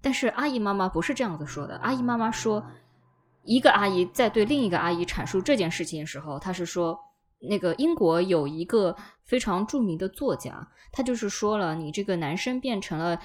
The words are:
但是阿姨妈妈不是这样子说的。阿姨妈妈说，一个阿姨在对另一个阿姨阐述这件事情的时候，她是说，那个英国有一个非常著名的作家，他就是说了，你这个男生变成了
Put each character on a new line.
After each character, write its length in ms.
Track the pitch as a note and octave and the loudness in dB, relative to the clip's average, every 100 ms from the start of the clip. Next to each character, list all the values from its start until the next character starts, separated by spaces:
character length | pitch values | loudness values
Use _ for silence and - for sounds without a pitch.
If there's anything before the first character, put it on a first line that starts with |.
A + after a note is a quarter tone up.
但 100 | C4+ | -2
是 180 | B3+ A#3+ | 0 0
阿 180 | - D4 | 0 -2
姨 100 | B3+ | 0
妈 160 | G3+ | 0
妈 160 | G3 F#3+ | 0 0
不 100 | D#3+ | 0
是 140 | F3 | -2
这 100 | C4+ | -2
样 140 | A#3 D#3 | -2 -4
子 80 | D3 | -8
说 220 | - C#3+ | -8 -8
的。 80 | - | -4
阿 180 | A#3 | -2
姨 80 | C4 | 0
妈 160 | B2 A#3 | 0 0
妈 140 | - | 0
说， 320 | - A3+ G#3 - - _ _ _ _ _ _ - | 0 0 -2 -4 -16 _ _ _ _ _ _ 0
一 140 | B3 | 6
个 120 | C4 | 8
阿 160 | G3+ G3+ | 6 4
姨 180 | F#3 F3+ | 2 2
在 160 | - A#3 | 2 2
对 140 | A3 | 4
另 180 | G#3 D4 | 2 2
一 80 | A3 | 2
个 80 | E3+ | 2
阿 140 | F3 | 0
姨 140 | F3 F3 | 0 -2
阐 200 | - - | -4 -2
述 160 | F#3+ | 0
这 140 | G3 B3+ | 2 2
件 160 | E3+ | 2
事 140 | - E3 | -2 -6
情 160 | D#3 | -6
的 40 | D#3 | -8
时 140 | C#3 | -10
候， 180 | D3+ C#3 | -8 -8
她 140 | F#3+ | -6
是 140 | F3+ E3+ | -6 -4
说， 300 | F3+ E3 E3 - _ _ _ | 0 0 -2 -12 _ _ _
那 180 | - G3+ | -4 0
个 160 | F3 E3 | 0 2
英 200 | D#4 D#4 | 0 4
国 260 | F3 E3 | 4 4
有 240 | F#3 E3+ C#3+ | 4 2 0
一 200 | D#3 E3+ | -4 0
个 300 | A3+ F#3 - - _ - | 2 2 0 -12 _ -2
非 140 | B3 | -2
常 260 | A3 F#3 G#3+ | 0 0 0
著 160 | C#4+ | 0
名 160 | G#3+ D#3+ | 0 0
的 100 | F#3+ | -4
作 260 | - C4+ D3+ | -2 -2 -2
家， 320 | - - - _ - | -6 -12 -18 _ -10
他 100 | - | -4
就 140 | B3+ A#3+ | -2 0
是 140 | G3+ | -2
说 280 | - G#3 G#3 | -2 0 0
了， 160 | E3+ | 0
你 180 | D#3+ D3+ | -4 -6
这 120 | F3 | -4
个 140 | G3+ F3+ | -2 -2
男 180 | D3 F#3 | -2 -4
生 240 | B3+ B3+ | -4 -4
变 200 | B3+ G#3 | -2 -4
成 200 | - D#3+ | -4 -4
了 180 | E3+ E3 | -2 -2